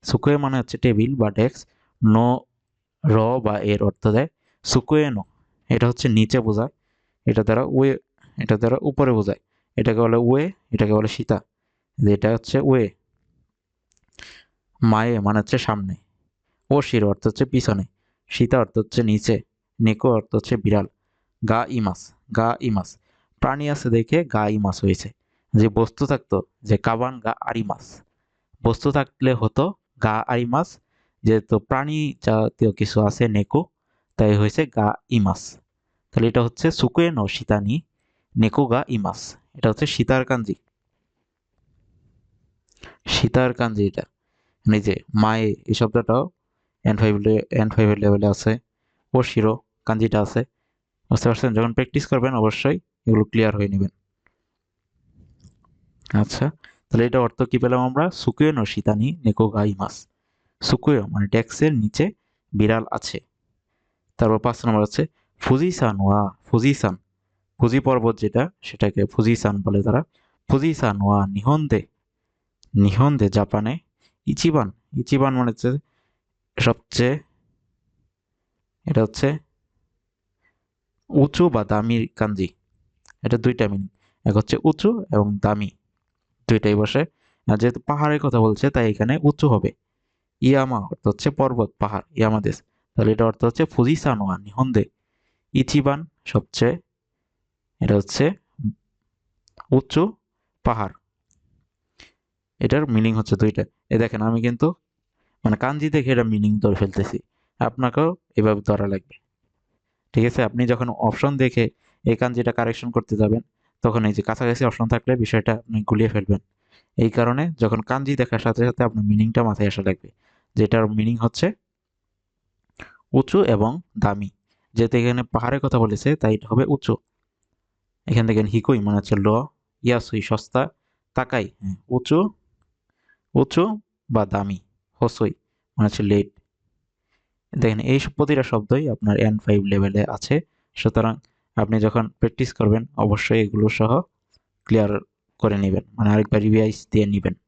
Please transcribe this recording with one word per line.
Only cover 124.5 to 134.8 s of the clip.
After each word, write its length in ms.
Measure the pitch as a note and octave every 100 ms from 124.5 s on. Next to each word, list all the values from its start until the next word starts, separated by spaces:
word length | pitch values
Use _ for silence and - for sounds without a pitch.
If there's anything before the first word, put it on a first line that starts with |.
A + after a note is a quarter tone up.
| _ _ A2
যেহেতু 200 | A#2 B2
এখানে 220 | A#2+ B2 B2
পাহাড়ের 280 | - A#2+ C3+ C3+
কথা 120 | B2+
বলেছে 260 | A2+ G#2 C3+ D3+
তাই 100 | A2+ G#2+
এটা 120 | -
হবে 120 | A2+ -
উঁচু। 200 | C#3+ - A2 _ _ _ _ _ _ _ _ _ _ -
এখানে 180 | A2+ A2+
দেখেন 180 | A2 G#2+
হিকুই 260 | A2 G#2+ B2+ G2+
মানে 120 | G#2
হচ্ছে 160 | - G2+ G2+
লো, 120 | A2 C#3+ _ _ _
ইয়াসুই 380 | A#2+ A#2+ A#2 A2 G2
সস্তা, 320 | A#2 - B2+ D3 _ _ _ _ -
তাকাই, 300 | B2+ - - _
হ্যাঁ, 180 | - F#2 _ B2
উঁচু, 240 | B2 D#3 G#3 - _ _ _ _ _ _ _ _ _ C#3+
উঁচু 280 | C#3 - F#3+ G#3+ _ _ _
বা 140 | A2+ G2
দামি, 260 | G2 G2+ F#2+ _ _